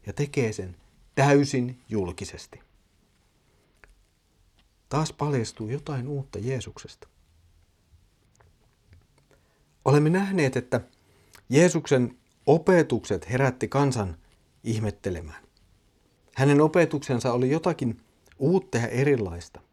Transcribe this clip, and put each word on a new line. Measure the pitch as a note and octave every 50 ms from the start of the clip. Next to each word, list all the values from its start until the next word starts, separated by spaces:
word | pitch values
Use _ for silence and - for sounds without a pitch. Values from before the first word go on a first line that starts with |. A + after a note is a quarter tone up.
| _
ja | - G2
tekee | - D3 C#3+ - D3 B2 A2 G#2
sen | - F#2+ F2+ F2+ - _ _ _ _ _ _ _
täysin | - C3+ C#3+ C#3+ C#3+ C#3+ C#3 C#3+ C3 B2 B2 B2+ - _ _
julkisesti. | A2 G#2+ F#2+ F2 F2+ - G2 - - E2 - - - - _ _ _ _ _ _ _ _ _ _ _ _ _ _ _ _ _ _ _ _ _ _ _ _ - _ _ _ _ _ _ _ _ _ _ _ _ _ _ _ _ _ _ _ _ _
Taas | - D3 D#3 D#3 -
paljastuu | - C#3+ D3+ C#3+ C#3 D3 - - - A2 G#2+
jotain | B2+ D3 - - D3 C3+ B2 C#3
uutta | D3 C#3 C3+ - - -
Jeesuksesta. | G2+ A#2+ C3 B2 - - - - - A2+ - _ - _ _ _ _ _ _ _ _ _ _ _ _ _ _ _ _ _ _ _ _ _ _ _ _ _ _ _ _ _ _ _ _ _ _ _ _ _ - - _ _ _ _ _ _ _ _ _ _ _ _ _ _ _ _ _
Olemme | - C3+ D3 D3+ D#3
nähneet, | E3+ F#3 G3+ G3 G3 F3+ D3+ C3 C3
että | B2+ A#2+ - - C3+ C3 _ _ _ _ _ _ _ _ _ _ - _ _
Jeesuksen | A#2+ C#3+ E3+ F3+ D#3+ E3+ - - C#3+ C3 B2 A#2+ - _ _ _ _ _ _
opetukset | - C#3+ E3 D#3+ - F#3 E3+ D#3 - B2+ A2 - - G#2 F2+ - -
herätti | A#2+ B2+ C#3 C3 B2+ - - G#2+
kansan | - C#3 C#3+ C#3 B2+ A#2+ G2+ F2+ D#2+ - _ _ _ _ _ _ _ _ _
ihmettelemään. | A2+ A2+ A2 A2 G#2 G2 _ - G2 F#2 E2+ E2 D2+ D2 - _ _ _ _ _ _ _ _ _ _ _ _ _ _ _ _ _ _ _
Hänen | - C#3+ C#3+ C#3+ C#3+
opetuksensa | D3+ D#3 D#3 F#3 E3 D#3+ - C#3+ - - C3 A#2 - C3 A#2+
oli | B2 B2+ B2+
jotakin | C#3+ E3 D#3+ F#3+ D#3+ - C3+ A#2+ A2 - _ _ _ _ _ _ - _
uutta | C#3 D3+ F3+ F#3+ F3+ - - A#2+
ja | A#2+ A2
erilaista. | A#2 A#2+ C#3 D3 C#3+ B2 G#2+ F2+ E2 E2+ E2+ - _ - _ _